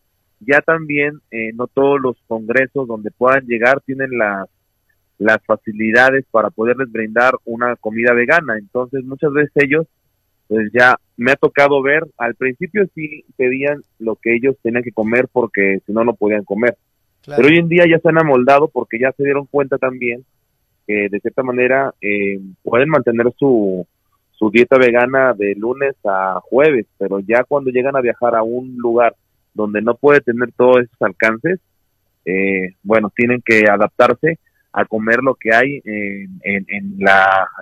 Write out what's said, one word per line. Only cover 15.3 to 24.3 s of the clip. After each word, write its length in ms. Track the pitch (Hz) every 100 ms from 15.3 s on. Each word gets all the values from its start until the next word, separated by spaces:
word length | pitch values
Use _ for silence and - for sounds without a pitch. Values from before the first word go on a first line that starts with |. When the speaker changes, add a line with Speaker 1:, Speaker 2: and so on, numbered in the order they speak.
Speaker 1:
porque 460 | 123 113 101 98 95 -
si 60 |
no, 120 | 110
no 100 | 117
podían 300 | 110 104 107
comer. 320 | 98 101 120 - _ _ _ _
Speaker 2:
Claro. 180 | - 143
Speaker 1:
Pero 100 | 135
hoy 40 | 170
en 80 | 170
día 160 | 175 175
ya 100 | 165
se 100 | 170
han 100 | 160
amoldado 500 | 156 127 123 143 156
porque 300 | 123 113 113
ya 140 | 131 -
se 60 |
dieron 220 | 143 139 139
cuenta 320 | 143 139 135
también 460 | 131 127 120 120 - _ _ _ _ _ -
que 220 | 104 101
de 100 | 101
cierta 220 | 117 -
manera, 520 | 127 123 123 135 135 -
eh, 360 | 104 101 98 98 95 -
pueden 280 | - 117 147
mantener 420 | 147 123 117 120 -
su, 480 | 139 117 98 92 87 _ _ _ _